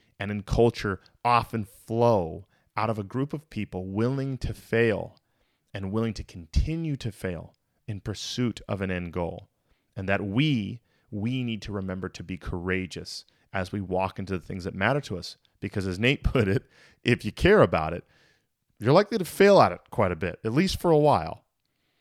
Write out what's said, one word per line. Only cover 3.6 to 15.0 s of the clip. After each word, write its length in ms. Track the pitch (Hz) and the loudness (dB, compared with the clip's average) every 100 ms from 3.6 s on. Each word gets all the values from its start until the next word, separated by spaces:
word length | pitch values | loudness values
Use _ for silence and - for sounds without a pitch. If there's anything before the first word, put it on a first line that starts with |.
| 98 92 95 | -6 -8 -4
willing 520 | 98 120 135 135 131 | -2 0 -2 -4 -4
to 160 | - | -6
fail 640 | - - 113 117 95 - - _ _ _ _ _ | -8 -2 2 2 2 -6 -14 _ _ _ _ _
and 180 | 101 95 | -10 -4
willing 220 | 110 113 | -2 -4
to 100 | 98 | -6
continue 720 | - 90 80 - - 165 160 135 | -12 -16 -2 0 0 -2 -4 -6
to 160 | 113 | -8
fail 420 | - 95 82 85 _ _ _ - | -8 -8 -8 -12 _ _ _ -12
in 100 | 101 | -10
pursuit 600 | - 95 - - 120 - - | -8 -8 -8 -4 -4 -4 -8
of 120 | 98 | -6
an 100 | 95 | -4
end 200 | 90 87 | -4 -6
goal. 380 | 90 85 90 - _ _ _ _ - | -6 -6 -8 -16 _ _ _ _ -10
And 100 | 95 | -4
that 160 | 98 | -2
we, 560 | 101 107 156 123 98 117 _ _ _ | 0 0 2 0 -2 -10 _ _ _
we 340 | 104 113 127 | -6 -4 -4
need 180 | 120 110 | -4 -6
to 80 | 107 | -6
remember 360 | 101 95 92 90 | -8 -6 -6 -8
to 140 | - | -10
be 140 | 87 90 | -10 -10
courageous 880 | - 92 90 92 90 85 80 - - _ _ | -6 -6 -2 -2 -4 -10 -12 -14 -16 _ _
as 200 | 98 90 | -6 -4
we 100 | 104 | -4
walk 380 | 92 92 95 - | -2 -2 -2 -4
into 140 | 95 | -6
the 120 | 90 - | -6 -6
things 180 | 95 | -8
that 120 | 87 92 | -8 0
matter 260 | 104 143 | 0 0